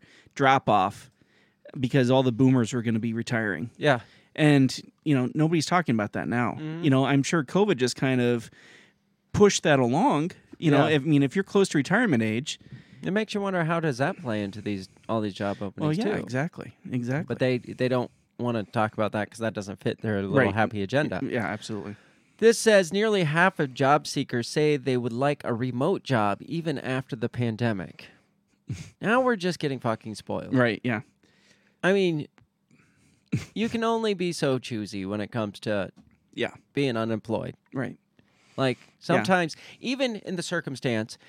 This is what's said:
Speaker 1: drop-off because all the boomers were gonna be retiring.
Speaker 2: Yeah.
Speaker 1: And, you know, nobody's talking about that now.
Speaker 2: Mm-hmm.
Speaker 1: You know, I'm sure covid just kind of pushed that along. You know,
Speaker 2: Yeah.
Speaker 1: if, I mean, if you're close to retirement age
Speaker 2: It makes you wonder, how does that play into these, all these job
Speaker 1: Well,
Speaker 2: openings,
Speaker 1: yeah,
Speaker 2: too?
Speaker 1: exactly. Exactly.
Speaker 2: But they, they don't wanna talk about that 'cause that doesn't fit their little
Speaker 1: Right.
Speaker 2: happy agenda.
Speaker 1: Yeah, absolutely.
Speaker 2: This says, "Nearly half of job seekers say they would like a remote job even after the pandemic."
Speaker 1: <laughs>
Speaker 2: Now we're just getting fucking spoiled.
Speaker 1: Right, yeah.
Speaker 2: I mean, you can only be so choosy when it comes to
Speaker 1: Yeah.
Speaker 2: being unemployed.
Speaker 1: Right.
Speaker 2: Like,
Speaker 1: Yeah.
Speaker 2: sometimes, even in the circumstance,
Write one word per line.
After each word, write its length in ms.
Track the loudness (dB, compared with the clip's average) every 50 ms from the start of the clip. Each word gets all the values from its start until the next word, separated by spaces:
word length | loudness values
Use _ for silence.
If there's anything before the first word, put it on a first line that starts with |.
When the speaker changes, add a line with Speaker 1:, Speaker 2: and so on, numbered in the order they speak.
| _ _ -20 -20 _ _ _
Speaker 1:
drop-off 760 | 2 4 4 4 4 4 4 4 4 4 2 0 -6 -14 -20 _ _ _ _ _ _ _ _ _ _ -20 -16 -8 -6
because 320 | -4 0 2 2 4 4
all 120 | 4 4 4
the 80 | 4
boomers 400 | 4 4 4 6 6 4 2 0
were 100 | -2 -4 -2
gonna 160 | -2 -2 -2
be 140 | -2 -4 -4
retiring. 580 | -4 -4 -4 -2 -2 0 -2 -2 -4 -6 -8 -8 -2
Speaker 2:
Yeah. 220 | 0 0 0 0 -2 -8 -20 _ _ _ -2
Speaker 1:
And, 400 | 2 4 6 6 6 6 4 2 -4 -10 -16 -20 _ _
you 120 | 0 2
know, 140 | 2 0 0 0
nobody's 320 | 0 0 2 2 0 0
talking 280 | 2 0 0 2 2 0
about 180 | 0 0 -2 -4
that 140 | -6 -4 -2
now. 240 | -2 -2 -2 -2 -4 -6
Speaker 2:
Mm-hmm. 240 | -8 -10 -8 -2 2
Speaker 1:
You 60 | 4
know, 140 | 4 4 4
I'm 180 | 4 2 2 2
sure 200 | 2 0 0 0
covid 340 | 0 0 2 2 2 2 2
just 180 | 0 0 0
kind 260 | 0 -2 0 2 2
of 280 | 2 2 2 0 -2 -8 -16 -20 -20 -20 -20 -20 -20 _ _ _ _ _ _ _ _ _
pushed 320 | 2 6 6 6 6 4 2
that 160 | 4 4 4
along. 520 | 4 4 2 2 2 2 2 2 0 -2 -6 -10 -18 _ -12 -2
You 120 | 2 4
know, 160 | 4 4 4 4
Speaker 2:
Yeah. 80 | 2
Speaker 1:
if, 60 | 2
I 40 | 2
mean, 180 | 4 4 4 4
if 120 | 2 0
you're 80 | -2 -2
close 240 | 2 2 4 4 4
to 80 | 2 0
retirement 460 | 2 2 2 2 2 2 2 2 2
age 360 | 0 -2 -2 -4 -6 -10 -12 _ -18 -20 -20 -20 -20 -18 -10 -6
Speaker 2:
It 80 | -4
makes 220 | -2 -2 -2 -2 -4
you 80 | -4
wonder, 240 | -4 -2 -2 0 0
how 140 | 0 0 0
does 160 | 0 -2 0 0
that 240 | 0 -2 -2 -4
play 200 | -6 -4 -2 -2 -2
into 180 | -4 -6 -6
these, 260 | -6 -6 -6 -6 -6 -10 _ _ _ -4
all 100 | -2 -2
these 140 | -2 -2 -4
job 240 | -4 -4 -4 -4 -4
Speaker 1:
Well, 80 | -6 -8
Speaker 2:
openings, 280 | -6 -4 -2 -2 0 0
Speaker 1:
yeah, 80 | -2
Speaker 2:
too? 60 | -2 -2 -4 -6
Speaker 1:
exactly. 500 | -6 -4 -4 -4 -4 -6 -10 -14 -16 -18 _ -10 -6
Exactly. 360 | -6 -4 -4 -2 -4 -4 -4 -6
Speaker 2:
But 120 | -4 -2
they, 180 | 0 0 0 -2
they 320 | -4 -8 -6 -4 -2 0
don't 200 | 0 0 -2 -4 _ _ _ _ _ -6
wanna 240 | -4 -2 -2 -4 -4
talk 300 | -4 -2 0 0 0 0
about 180 | -2 -2 -2
that 180 | -2 -2 -4 -6
'cause 100 | -6 -6
that 140 | -4 -4 -4
doesn't 260 | -4 -6 -8 -10 -6
fit 200 | -4 -4 -4 -2
their 200 | -2 -2 -2 0
little 160 | 0 0 2 2 2 2
Speaker 1:
Right. 60 | 2
Speaker 2:
happy 260 | 0 0 0 0 -4
agenda. 380 | -4 -2 -2 -2 -2 -2 -4 -6 -6
Speaker 1:
Yeah, 220 | -4 -4 -4 -4
absolutely. 500 | -4 -6 -8 -8 -10 -10 -10 -10 -10 -12 -14 _ _ _ _ _ _ _ _
Speaker 2:
This 180 | 4 4 4 4
says, 340 | 4 4 6 6 4 2
"Nearly 320 | 0 -2 0 0 2 2 0
half 340 | 2 2 4 4 4 2 0
of 140 | -2 -4 -2
job 340 | 0 2 4 4 2 2 -2
seekers 400 | -4 -6 -4 -2 -4 -4 -4 -2
say 280 | 0 0 2 2 2
they 220 | 0 0 -2 -2 -2
would 160 | -2 -2 -2
like 300 | 0 0 0 0 -2 -4
a 100 | -4 -4
remote 500 | -2 -2 -4 -2 -2 0 0 -2 -2 -2
job 380 | 0 0 2 2 2 0 -2
even 360 | -6 -8 -8 -6 -4 -4 -6 -6
after 360 | -4 -4 -4 -6 -6 -6 -6
the 140 | -6 -6 -4
pandemic." 800 | -2 -2 -2 -2 -2 0 0 -2 -2 -2 -6 -10 -14 -18 -20 -20 -20 _ _ _ _ _ _ _ _ _ _ -10
Speaker 1:
<laughs> 340 | -10 -10 -12 -14 -14 _
Speaker 2:
Now 200 | -2 0 2 2
we're 140 | 2 2 0
just 240 | 0 -2 -4 -4 -2
getting 200 | -4 -4 -4 -4
fucking 360 | -2 -2 -4 -4 -6 -10 -12
spoiled. 380 | -12 -10 -8 -8 -8 -6 -2 2
Speaker 1:
Right, 280 | 2 2 2 0 -2 -2
yeah. 180 | -2 -2 -4 -4 _ _ _ _ _ _ _ _ _ _ _ _ _ _ _ 0
Speaker 2:
I 100 | 2 2
mean, 340 | 2 2 2 0 -2 -4 -8 _ _ _ _ _ _ _ _ _ _ _ _ _ _ _ _ _ _ _ _ -6 -6 -6 -6 -4
you 160 | -4 -2 -2
can 140 | -2 -2 0
only 300 | 0 0 0 0 0 0
be 180 | 0 -2 -4
so 280 | -2 0 0 0 0 0
choosy 460 | -2 -4 -6 -6 -6 -6 -6 -6 -6
when 160 | -4 -4 -4
it 100 | -4 -4
comes 280 | -4 -4 -4 -4 -6 -6
to 300 | -4 -2 -2 -2 -2 -4 -8 -14 -20 _ _ _ _ _ _
Speaker 1:
Yeah. 180 | -6 -6 -6 -8 -12 _ _ _
Speaker 2:
being 220 | -2 -2 0 0 -2
unemployed. 580 | -2 -2 -2 -4 -4 -4 -4 -4 -4 -6 -10 -14 _ _ -8
Speaker 1:
Right. 240 | -8 -8 -8 -10 -14 _ _ _ _ _ _ _ _ _ _ _ -2
Speaker 2:
Like, 200 | -2 -2 -2 -4
Speaker 1:
Yeah. 120 | -8 _ _ _
Speaker 2:
sometimes, 560 | -2 0 0 2 2 2 2 2 2 0 -4 -10 -18 -20 -18 -10
even 380 | -6 -6 -2 -2 -2 -2 -2 -6
in 180 | -8 -8 -8
the 80 | -6 -6
circumstance, 720 | -6 -6 -6 -6 -6 -8 -4 -2 -2 0 0 -2 -4 -8 -16 -20